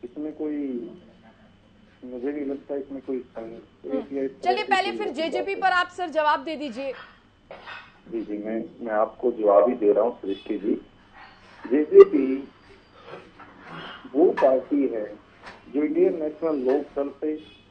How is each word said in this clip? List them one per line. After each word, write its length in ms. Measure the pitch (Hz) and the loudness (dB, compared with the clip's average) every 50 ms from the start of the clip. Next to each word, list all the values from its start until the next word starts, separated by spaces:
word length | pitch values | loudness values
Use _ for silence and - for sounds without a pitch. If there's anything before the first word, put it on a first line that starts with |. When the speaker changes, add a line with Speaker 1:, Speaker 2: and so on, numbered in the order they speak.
| - | -16
Speaker 1:
इसमें 300 | 120 - 151 151 156 147 | -14 -10 -8 -8 -8 -8
कोई, 220 | - 156 151 147 147 143 135 127 120 117 113 - - - - - - - - - _ - - - - _ _ _ _ - - - _ - | -6 -6 -6 -4 -4 -4 -4 -6 -6 -8 -10 -14 -18 -20 -20 -20 -20 -20 -20 -20 _ -20 -20 -20 -20 _ _ _ _ -20 -20 -20 _ -16
मुझे 260 | 127 123 123 117 143 | -14 -12 -8 -6 -6
नहीं 140 | 143 151 143 | -6 -6 -6
लगता 300 | 135 139 139 - - 143 | -6 -8 -8 -8 -8 -8
इसमें 260 | 143 139 - 139 135 | -8 -8 -10 -12 -14
कोई 180 | - - 135 127 | -8 -6 -8 -8
सं-, 200 | 123 - - 117 | -8 -10 -14 -14
Speaker 2:
हम्म। 580 | 113 113 117 - - - - _ - - 269 262 | -14 -14 -14 -16 -20 -20 -20 _ -10 -6 -6 -6
Speaker 1:
एक 160 | 233 - 269 | -6 -4 -6
या 100 | 277 269 | -4 -4
इस 80 | 269 | -6
तरह 200 | - - - 349 | -6 -4 -2 -2
Speaker 2:
चलिए, 120 | 381 415 427 | 0 0 0
Speaker 1:
की 80 | - | 0
Speaker 2:
पहले 180 | 392 381 381 403 | 0 0 0 -2
Speaker 1:
कोई 80 | - - | -4 -4
Speaker 2:
फिर 100 | 415 392 | -6 -6
Speaker 1:
ऐसी 140 | 285 247 | -4 -4
Speaker 2:
जेजेपी 340 | 320 330 254 370 - 392 392 | -4 -4 -2 -4 -4 -4 -6
Speaker 1:
बात 160 | - 381 370 | -2 0 2
Speaker 2:
पर 60 | 370 359 | 2 2
आप 100 | 359 359 | 0 -2
सर 220 | - - 359 339 | -4 -8 -8 -4
जवाब 340 | 262 311 302 302 302 311 269 | -2 0 2 2 0 0 -2
दे 120 | 330 320 | -8 -8
दीजिए। 380 | 254 294 294 214 233 277 269 247 - - - - _ _ _ _ _ _ _ - - - - - - - - _ - _ - | -8 -8 -8 -8 -8 -8 -8 -10 -10 -14 -20 -20 _ _ _ _ _ _ _ -20 -18 -16 -16 -16 -18 -18 -20 _ -20 _ -8
Speaker 1:
जी, 120 | - 113 | -8 -8
जी, 160 | 104 101 104 104 | -6 -6 -8 -8
मैं, 260 | 104 110 110 113 - - - - | -6 -6 -6 -6 -6 -8 -12 -12
मैं 120 | 120 117 107 | -8 -4 0
आपको 380 | 107 110 - - - - 123 | 0 0 0 -2 -2 -2 -2
जवाब 380 | 113 107 107 101 101 104 98 127 | -2 2 4 6 6 8 6 6
ही 60 | 120 | 2
दे 180 | - 107 101 101 | 2 4 4 4
रहा 100 | 104 107 | 4 4
हूँ 160 | 120 120 - | 0 -2 -6
सृष्टि 360 | - 95 98 - - - 110 95 | -6 -6 -6 -6 -6 -8 -8 -4
जी। 180 | 92 110 - - - - _ - - _ - - - - - - - - - - - | -2 -2 -2 -2 -4 -16 _ -20 -20 _ -20 -20 -20 -20 -20 -20 -20 -20 -20 -18 -6
जेजेपी 840 | 110 117 147 151 - 185 202 - - - 147 135 131 135 139 - - - - - - - - _ _ _ - - - - - - - - - - - - - - - - - - - - - - - - | -2 0 0 0 8 12 12 12 12 10 0 0 0 -2 -4 -6 -12 -20 -20 -20 -20 -20 -20 _ _ _ -20 -20 -20 -20 -20 -20 -20 -20 -20 -20 -20 -20 -20 -20 -18 -16 -14 -14 -14 -16 -16 -18 -6 2
वो 160 | 139 175 - | 4 4 4
पार्टी 560 | - - 139 135 131 127 - - 147 143 135 120 | 4 4 4 4 4 4 0 0 0 0 0 0
है 180 | 113 110 104 104 104 - - - - - - - - - - 127 | -2 -4 -6 -8 -12 -16 -20 -20 -20 -20 -20 -20 -20 -20 -20 -6
जो 140 | 120 139 151 | -4 -2 -2
Indian 400 | 143 151 170 185 190 180 165 156 | 0 2 2 2 2 2 0 -4
National 320 | 151 151 - 165 165 156 | -6 -6 -4 -2 -2 -2
लोकदल 540 | 139 123 127 135 147 143 - - 143 143 143 | 0 2 2 2 0 0 -4 -6 -6 -6 -6
से 260 | - - - 151 151 151 - - - - - _ | -6 -8 -6 -6 -6 -6 -10 -18 -20 -20 -20 _